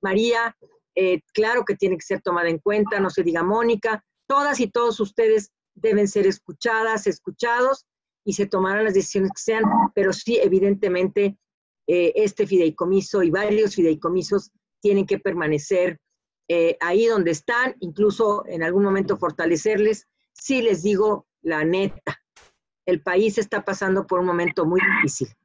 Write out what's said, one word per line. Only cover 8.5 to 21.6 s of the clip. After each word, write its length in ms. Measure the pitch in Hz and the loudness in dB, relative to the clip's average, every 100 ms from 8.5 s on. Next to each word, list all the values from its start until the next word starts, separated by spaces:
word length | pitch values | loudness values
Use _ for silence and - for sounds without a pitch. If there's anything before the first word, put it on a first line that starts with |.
| 190 190 202 220 | 0 0 0 0
las 80 | |
decisiones 380 | 190 190 202 190 | 0 0 -2 -2
que 100 | - | -4
sean, 220 | - 220 208 214 202 | -4 0 2 2 0
pero 200 | - 196 | 0 0
sí, 260 | 196 - 233 | -2 -2 2
evidentemente, 960 | 196 190 196 202 202 180 190 208 202 202 _ _ _ _ - | 2 2 2 0 0 0 0 0 -2 -2 _ _ _ _ -2
eh, 260 | 175 170 160 | 2 2 2
este 320 | 214 202 196 | 0 0 0
fideicomiso 760 | 185 165 156 175 196 190 208 | 2 2 0 0 0 0 0
y 80 | 175 | 0
varios 460 | 170 208 208 214 202 | 0 0 2 0 2
fideicomisos 760 | 170 151 170 185 175 196 - _ _ _ | 0 2 -2 -4 -2 -4 -4 _ _ _
tienen 240 | 208 202 196 | 0 2 2
que 140 | 196 | -2
permanecer, 800 | 196 175 156 151 147 190 180 160 _ _ _ _ _ | -2 -4 -2 -2 0 0 0 -4 _ _ _ _ _
eh, 300 | 170 165 170 | 0 2 0
ahí 260 | 170 185 233 | 0 2 2
donde 240 | 220 170 | 2 0
están, 440 | 151 - 240 254 - | -2 -2 -2 -2 -4
incluso 640 | 180 151 208 202 220 208 - | -12 0 0 2 0 0 -4
en 160 | 170 | -6
algún 200 | 160 180 | -2 0
momento 340 | 202 190 190 202 | 2 0 -2 -2
fortalecerles. 920 | 175 151 165 165 214 208 214 214 _ _ _ | -4 -2 -2 0 0 2 0 0 _ _ _
Sí 300 | - - 262 | -20 -4 0
les 220 | 226 185 | 0 0
digo 440 | 185 196 214 208 _ _ | 0 2 2 0 _ _
la 240 | 165 156 | -6 -2